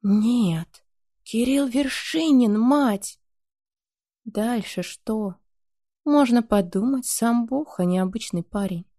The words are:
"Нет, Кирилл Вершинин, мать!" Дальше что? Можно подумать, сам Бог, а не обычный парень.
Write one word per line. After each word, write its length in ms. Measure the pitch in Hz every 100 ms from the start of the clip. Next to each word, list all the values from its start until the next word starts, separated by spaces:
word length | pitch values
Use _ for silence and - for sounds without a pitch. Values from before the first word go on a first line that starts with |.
"Нет, 800 | 202 208 214 247 196 165 165 _ _ _ _ _
Кирилл 460 | - 220 247 277 277
Вершинин, 920 | 240 277 - - 320 320 269 233 208
мать!" 600 | 240 294 269 202 - - _ _ _ _ _ _ _ _ _ _
Дальше 580 | 226 208 220 240 - -
что? 540 | 180 - - 220 208 180 _ _ _ _ _ _
Можно 380 | - 294 262 240
подумать, 640 | 233 208 180 190 233 269 -
сам 400 | - 233 240 233
Бог, 340 | 262 302 -
а 60 | 180
не 140 | 180
обычный 420 | 185 220 - 175
парень. 460 | 170 208 196 175 180